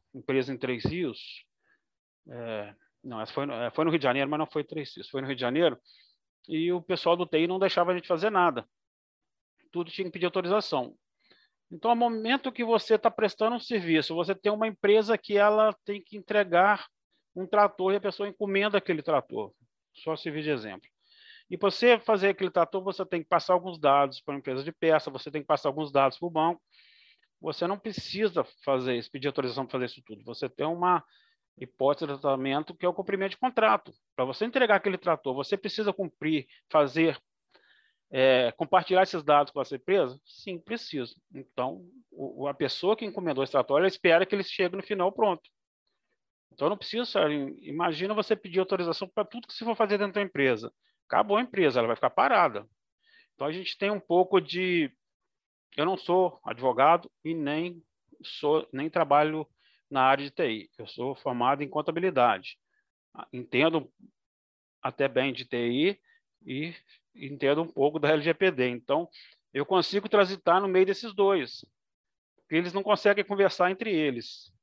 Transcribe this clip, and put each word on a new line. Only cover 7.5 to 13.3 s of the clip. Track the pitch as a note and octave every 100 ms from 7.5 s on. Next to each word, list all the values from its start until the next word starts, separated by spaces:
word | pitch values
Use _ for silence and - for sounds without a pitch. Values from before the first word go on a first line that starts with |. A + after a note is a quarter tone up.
| F#3
deixava | F#3+ - F3
a | F3+
gente | -
fazer | E3 G#3
nada. | G3 F3 A#2+ - _ _ _ _ _ _ _ _ _ _
Tudo | F3 E3
tinha | - F#3
que |
pedir | E3 F3
autorização. | F#3 F3 G#3 - C#3+ A#2+ - _ _ _ _ _ _ _
Então, | E3 A#3
ao | A#3
momento | A#3+ A3+ A3 C4+ C4
que | B3 A3+
você | A3+ - G#3+
tá | A3+
prestando | - G#3